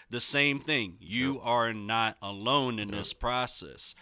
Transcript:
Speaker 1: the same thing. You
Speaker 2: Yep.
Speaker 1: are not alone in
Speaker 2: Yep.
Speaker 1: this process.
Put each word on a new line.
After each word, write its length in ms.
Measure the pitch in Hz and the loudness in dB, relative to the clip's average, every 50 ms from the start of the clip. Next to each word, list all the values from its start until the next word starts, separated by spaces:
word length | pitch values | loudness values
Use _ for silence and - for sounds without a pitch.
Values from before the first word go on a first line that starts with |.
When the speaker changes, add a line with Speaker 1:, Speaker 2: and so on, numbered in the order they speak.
| - - | -14 -6
Speaker 1:
the 100 | 110 120 | 0 2
same 400 | - - - 143 143 143 139 123 | 4 4 6 4 4 4 2 0
thing. 380 | - 156 156 131 110 92 85 110 | -2 0 0 0 0 -4 -8 -14
You 340 | 110 82 104 123 127 135 139 | -10 -4 -2 0 0 0 -2
Speaker 2:
Yep. 40 | 127 120 | -2 0
Speaker 1:
are 280 | 120 120 120 117 113 | 2 4 4 4 2
not 460 | 110 107 101 104 113 113 113 110 - - | -2 -4 -4 -2 0 2 0 0 -2 -4
alone 580 | - 98 101 98 104 123 139 147 135 127 117 107 | -10 -10 -8 -4 0 2 2 2 2 0 -2 -4
in 120 | 104 101 | -4 -6
Speaker 2:
Yep. 80 | 101 101 | -6 -4
Speaker 1:
this 140 | 101 - - | -4 -4 -4
process. 800 | - - 120 123 127 127 120 - - - 71 65 - - - - - | -2 -2 0 0 0 0 0 -2 -4 -4 -6 -8 -6 -6 -6 -6 -8